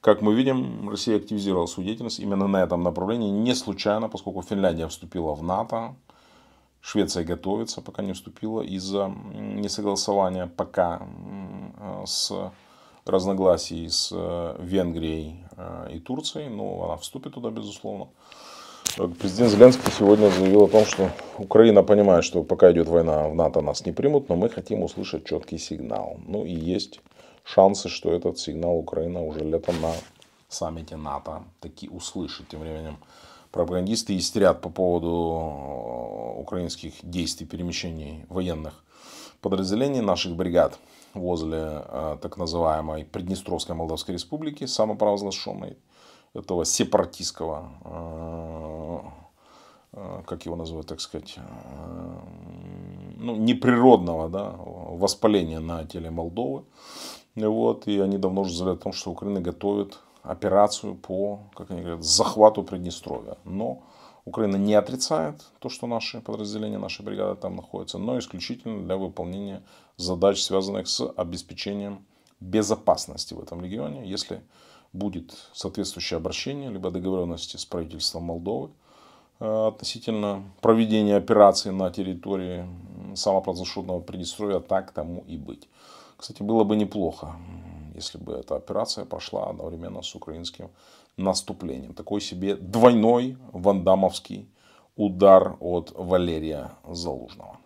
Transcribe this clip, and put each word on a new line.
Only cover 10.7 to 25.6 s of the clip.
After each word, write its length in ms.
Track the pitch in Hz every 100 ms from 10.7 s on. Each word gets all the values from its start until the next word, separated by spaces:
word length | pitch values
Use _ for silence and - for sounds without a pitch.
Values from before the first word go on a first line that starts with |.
| - 87 85
м, 760 | 95 87 92 98 95 98 95 -
э, 240 | 101 98 98
с 440 | - - 98 95 - _ - - _ -
разногласий 800 | 95 92 98 92 85 - 85 82
с, 220 | - -
э, 440 | 90 87 87 85 -
Венгрией, 840 | 87 95 87 82 80 80 78 85 87 -
э, 380 | 87 85 82 82
и 40 |
Турцией. 500 | - 131 156 156 147
Но 340 | 104 101 90
она 140 | 87 82
вступит 360 | - 131 -
туда, 160 | 127 117
безусловно. 580 | 110 104 104 107 101 - _ - - - - - - - -
Э, 100 | 92
президент 440 | 87 - 107 120
Зеленский 400 | 101 - 254 -
сегодня 380 | - 101 107 104
заявил 340 | 92 95 101
о 40 | 98
том, 180 | 107 107
что 240 | - 95 - - -
Украина 460 | 98 110 113 104
понимает, 400 | 92 104 101 87
что 200 | 80 90
пока 280 | 76 90 92
идет 160 | 85 80
война, 400 | 85 82 76 76
в 80 | 80
нато 260 | 80 -
нас 240 | 73 71 92
не 80 |
примут, 360 | - 139 147 -
но 60 | 87
мы 140 | 113
хотим 340 | - 92 107
услышать 420 | 90 - 98 76 -
четкий 320 | 78 -
сигнал. 600 | 80